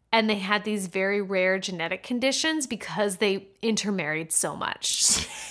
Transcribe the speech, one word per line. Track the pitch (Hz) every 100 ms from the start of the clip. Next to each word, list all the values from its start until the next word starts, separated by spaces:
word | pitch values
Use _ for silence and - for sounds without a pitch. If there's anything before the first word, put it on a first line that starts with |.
| _
and | 226 220
they | 214
had | 190 208
these | 208 214 190
very | 190 190 202
rare | 190 190 185 190
genetic | 185 180 165 185
conditions | - 247 262 269 320 320 262
because | 208 - 165 208 185
they | 208 190 - _
intermarried | 226 208 196 196 151 156 160
so | - 165
much. | 151 - - - - - - -
<laughs> | - -